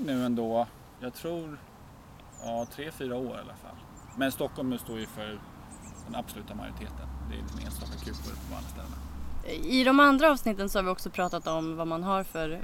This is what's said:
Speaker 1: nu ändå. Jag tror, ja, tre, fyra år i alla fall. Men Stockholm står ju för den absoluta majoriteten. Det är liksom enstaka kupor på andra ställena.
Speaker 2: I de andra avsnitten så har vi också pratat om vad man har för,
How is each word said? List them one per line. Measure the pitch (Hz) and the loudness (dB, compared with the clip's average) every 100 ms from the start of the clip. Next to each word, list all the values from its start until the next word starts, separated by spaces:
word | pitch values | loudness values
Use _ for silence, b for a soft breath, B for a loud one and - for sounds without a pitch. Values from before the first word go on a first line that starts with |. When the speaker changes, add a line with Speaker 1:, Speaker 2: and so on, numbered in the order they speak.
| 170 | 0
Speaker 1:
nu | 131 123 | 2 2
ändå. | 117 113 113 117 - - - | 2 4 2 2 -4 -20 -10
Jag | 123 | -10
tror, | - 165 170 160 143 - - - - - - - - | -6 -4 -4 -6 -10 -16 -18 -18 -18 -20 -18 -18 -10
ja, | 117 117 117 - | -4 -2 -4 -6
tre, | 151 | -8
fyra | - 131 123 | -4 -4 -2
år | 123 110 | -4 -6
i | |
alla | 107 104 | -10 -14
fall. | - 85 - - - 120 | -14 -16 -16 -16 -12 0
Men | 135 | 0
Stockholm | 127 139 - 131 120 | 2 -2 0 -2 -2
står | - 113 | -4 -6
ju | 107 | -6
för | 113 107 104 - - - - - - - | -6 -8 -8 -12 -16 -16 -14 -14 -14 -8
den | 117 | -8
absoluta | - 107 101 104 | -8 -10 -8 -8
majoriteten. | 107 - 107 - - - - | -8 -8 -8 -8 -8 -8 -8
Det | 57 | -6
är | |
liksom | 101 - | -8 -6
enstaka | - - - | -6 -6 -8
kupor | - 110 104 - - - | -8 -8 -8 -8 -8 -8
på | 101 | -8
andra | - | -8
ställena. | - 69 - - - - - - | -8 -8 -8 -8 -6 -2 -2 -2
Speaker 2:
I | - 160 254 | -2 4 6
de | 254 277 | 8 10
andra | 285 269 311 | 10 10 8
avsnitten | 262 226 196 202 | 8 2 0 2
så | 208 | 4
har | |
vi | 185 | 2
också | 185 185 | 0 -2
pratat | - 180 165 165 | 0 0 0 0
om | 160 160 160 | 0 0 -2
vad | 165 | 0
man | 165 | 0
har | 180 190 | 2 2
för, | 190 160 160 170 | 0 -2 -2 0